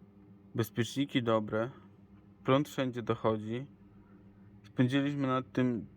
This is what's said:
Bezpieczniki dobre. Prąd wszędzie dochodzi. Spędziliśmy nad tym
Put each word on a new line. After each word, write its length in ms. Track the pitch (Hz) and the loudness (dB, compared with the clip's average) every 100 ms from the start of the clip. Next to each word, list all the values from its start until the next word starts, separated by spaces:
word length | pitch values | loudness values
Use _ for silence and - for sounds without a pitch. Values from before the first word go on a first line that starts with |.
| - - - - - | -20 -20 -20 -20 -8
Bezpieczniki 680 | 120 110 - 113 135 143 139 | -4 -2 -2 -2 -2 -2 0
dobre. 480 | 117 110 107 110 120 - - - - - - - | 2 2 2 -2 -4 -8 -20 -20 -20 -20 -20 -6
Prąd 240 | - 135 147 | 2 2 2
wszędzie 340 | - 131 120 | -2 -4 -2
dochodzi. 640 | 113 113 113 110 107 120 143 - - - - - - - - - | -2 0 2 0 -2 -6 -8 -16 -20 -20 -20 -20 -20 -20 -20 -20
Spędziliśmy 640 | - - 127 139 139 143 135 | -6 0 2 2 0 0 0
nad 260 | 131 131 | 0 -2
tym 340 | - 127 117 - | 0 0 0 -6